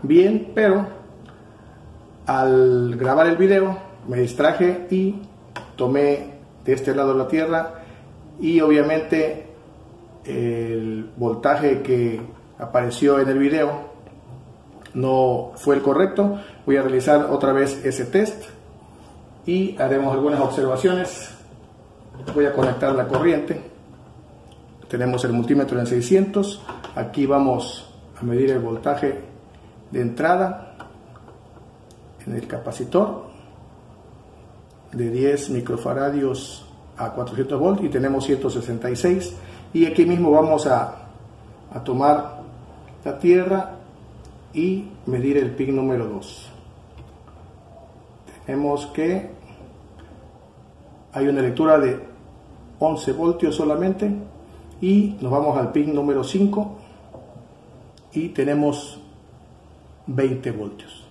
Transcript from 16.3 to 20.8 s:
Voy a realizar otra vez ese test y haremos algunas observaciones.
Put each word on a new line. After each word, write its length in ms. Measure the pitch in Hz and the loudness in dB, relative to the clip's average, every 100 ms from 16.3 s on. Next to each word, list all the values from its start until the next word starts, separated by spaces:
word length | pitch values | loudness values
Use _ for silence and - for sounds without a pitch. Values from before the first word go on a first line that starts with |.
| 202 - - - | -2 -10 -10 0
Voy 120 | 139 | 2
a 40 | |
realizar 440 | 131 131 127 147 143 | 2 0 4 4 4
otra 220 | 139 139 | 0 2
vez 340 | 135 139 - 135 | 2 0 0 -4
ese 180 | 127 | -4
test 420 | 123 190 214 - - - - - - - - - - - - | 0 0 0 -4 -16 -20 -20 -20 -20 -20 -20 -20 -20 -14 -4
y 340 | 185 190 - | -2 -2 -2
haremos 340 | 131 135 135 | 0 2 0
algunas 260 | 135 147 143 | 0 0 2
observaciones. 920 | 131 - 131 127 | 0 0 0 2